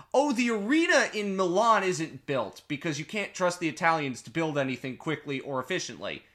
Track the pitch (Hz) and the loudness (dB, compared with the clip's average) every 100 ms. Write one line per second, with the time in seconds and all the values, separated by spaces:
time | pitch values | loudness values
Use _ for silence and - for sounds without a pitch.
0 | - 254 294 226 240 220 202 311 349 311 | -2 2 2 2 0 0 2 2 4 4
1 | 214 214 208 190 185 185 226 214 190 156 | 4 0 -2 0 2 4 4 4 4 0
2 | 160 135 - 135 101 - - 139 165 147 | -4 -8 -4 -2 -2 -8 -8 -6 -4 -4
3 | 156 214 196 - 180 170 165 - 170 165 | -6 -6 -6 0 0 0 -2 2 2 2
4 | 139 120 - 160 160 143 131 127 131 123 | 0 -6 -6 -2 0 0 -2 -4 -8 -6
5 | - 147 147 135 - 131 123 180 - 95 | -4 -4 -4 -8 -4 -6 -4 -4 -6 -8
6 | 92 73 - | -8 -10 -12